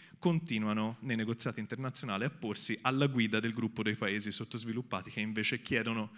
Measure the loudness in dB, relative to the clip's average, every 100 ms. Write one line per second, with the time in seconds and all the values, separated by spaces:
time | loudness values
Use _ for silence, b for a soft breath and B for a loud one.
0 | B B 2 2 2 0 2 2 0 -4
1 | -2 -2 0 0 -2 -4 -6 -4 -4 -4
2 | -2 -2 -2 -2 -2 0 0 2 2 4
3 | 4 4 4 4 2 0 0 0 0 0
4 | 0 -2 -2 -4 -6 -6 -4 -6 -4 -6
5 | -4 -4 -2 0 0 0 0 2 2 -2
6 | -4